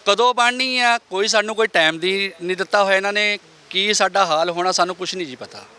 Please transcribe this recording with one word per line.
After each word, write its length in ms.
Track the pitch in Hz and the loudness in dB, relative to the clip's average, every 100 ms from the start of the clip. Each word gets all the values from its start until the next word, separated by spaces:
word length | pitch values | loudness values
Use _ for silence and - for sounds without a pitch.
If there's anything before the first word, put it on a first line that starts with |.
| 196 | -2
ਕਦੋਂ 280 | 202 247 | 2 2
ਬਣਨੀ 440 | 240 240 247 262 254 | 4 0 0 -2 0
ਆ, 200 | 240 233 | 2 0
ਕੋਈ 300 | - 185 214 | -2 -2 0
ਸਾਨੂੰ 260 | 214 208 | 0 0
ਕੋਈ 120 | 220 220 | -2 0
ਟਾਈਮ 320 | 175 156 165 | 2 2 0
ਦੀ 340 | 180 196 196 - | -2 -2 -4 -6
ਨਹੀਂ 140 | 175 185 | -6 -6
ਦਿੱਤਾ 280 | 185 208 | 0 2
ਹੋਇਆ 120 | 196 190 | 4 2
ਇਹਨਾਂ 160 | 202 | 0
ਨੇ, 260 | 208 208 208 - - - | 0 -2 -2 -10 -20 -8
ਕੀ 220 | 185 208 | -2 -2
ਸਾਡਾ 340 | 214 190 190 180 | 0 0 2 2
ਹਾਲ 240 | 156 175 | 2 0
ਹੋਣਾ 220 | 170 180 | -2 -2
ਸਾਨੂੰ 240 | 185 180 175 | 0 -2 -4
ਕੁਛ 180 | 180 | -8
ਨਹੀਂ 120 | 185 151 | -8 -10
ਜੀ 100 | 123 | -12
ਪਤਾ। 280 | 104 101 - | -16 -16 -20